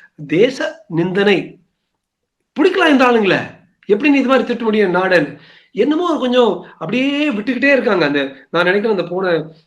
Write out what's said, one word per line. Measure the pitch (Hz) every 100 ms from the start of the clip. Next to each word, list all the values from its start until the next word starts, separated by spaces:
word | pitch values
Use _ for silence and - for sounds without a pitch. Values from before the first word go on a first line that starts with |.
| - - 143
தேச | 156 254 262 311 - -
நிந்தனை | 165 180 185 202 180 - - _ _ _ _ _ _ _ _ _ -
பிடிக்கலாம் | 359 370 320
இந்த | 262 254
ஆளுங்களை. | 233 196 139 120 - _ _ -
எப்படி | 208 294
நீ | 277
இது | 240
மாதிரி | 262 226
திட்ட | 233
முடியும் | 226 214 196 180
நாடன்னு? | 185 180 147 - - - _
என்னமோ | 185 262 311 349 285
கொஞ்சம் | 254 247 226 175 -
அப்படியே | - 165 240 269 285 302
விட்டுக்கிட்டே | 208 214 240 277
இருக்காங்க. | 269 240 190 147
அந்த, | 143 135 - -
நான் | 165
நினைக்கிறேன், | 175 202 226 196
அந்த |
போன | 165 180 185 165 156 -